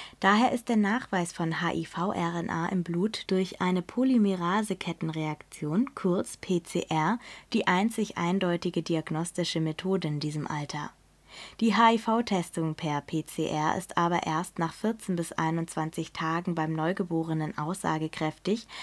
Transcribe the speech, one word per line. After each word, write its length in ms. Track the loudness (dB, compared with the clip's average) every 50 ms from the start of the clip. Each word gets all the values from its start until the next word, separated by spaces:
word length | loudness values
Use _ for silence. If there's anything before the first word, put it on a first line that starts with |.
| -14 -16 -8 2
Daher 320 | 4 6 6 6 6 4
ist 180 | 2 0 -2 2
der 80 | 2 4
Nachweis 560 | 4 4 2 0 -2 -2 0 0 0 -2 -2
von 260 | -2 -2 -2 0 -2
H-I-V-R 760 | -2 -2 -2 -2 -4 -4 -4 -4 -2 -2 0 0 0 0 0
N 160 | -2 -2 -2
A 160 | -2 -2 -2 0
im 160 | 0 0 0
Blut 400 | 0 0 0 0 0 -2 -4 -4 0
durch 300 | 0 2 0 0 -2 -2
eine 200 | 0 2 2 0
Polymerase-Kettenreaktion, 2250 | 0 -2 0 2 4 4 6 6 6 4 4 2 2 2 2 2 2 0 -2 -4 -4 -6 -4 -4 -4 -4 -2 -2 -2 -2 -4 -6 -10 -18 -10 -6 -4 0 2 2 2 0 -2
kurz 420 | -2 0 2 2 2 0 -4 -8 -12
P 240 | -4 0 0 0
C 240 | 0 -2 -4 -4 -2 0
R, 300 | 0 0 2 2 0 -2 -4 -12 -18 -18 -12 -4 -2
die 120 | 0 2
einzig 540 | 4 2 4 2 2 0 0 -4 -4 -2 -2
eindeutige 640 | 0 0 2 2 2 2 0 0 -2 -2 -2 -2 -2
diagnostische 800 | 0 0 -2 0 -2 -2 -2 -2 -4 -2 -4 -2 -2 0 0
Methode 480 | 0 0 -2 -2 -2 0 0 0 0 0
in 100 | -2 -2
diesem 260 | -2 -4 -4 -4 -4
Alter. 460 | -4 -4 -6 -6 -6 -6 -6 -6 -8 -10 _ _ _ _ _ _ -20 -20 -18 -18 -14 -4 2
Die 160 | 2 4 6
H-I-V-Testung 1000 | 8 8 8 6 6 2 2 2 2 2 2 0 0 0 -2 -2 -2 -2 -2 -2
per 260 | -2 -2 -2 -2 -2
P 240 | -2 -2 -4 -4 -4
C 220 | -4 -4 -2 -2 0
R 300 | 0 0 0 0 0 0
ist 200 | -4 -4 0 2
aber 280 | 2 2 2 2 0
erst 320 | 0 0 -2 -2 -4 -4 -4
nach 140 | -4 -4
vierzehn 460 | -4 -2 -2 -2 -2 -2 -2 -2 -2 -2
bis 160 | -2 -4 -2
einundzwanzig 800 | -2 0 0 0 0 -2 -4 -4 -4 -4 -4 -4 -6 -8 -8 -6
Tagen 420 | -4 -2 0 0 0 0 0 0
beim 160 | 0 0 0
Neugeborenen 840 | 0 0 0 0 0 0 -2 -2 0 -2 0 0 0 0 0 -2 -4 -4
aussagekräftig, 1120 | -4 -4 -4 -2 -2 -2 0 0 -2 -4 -4 -2 -2 -2 -4 -4 -2 -2 -2 -2 -2 -10 -16 -14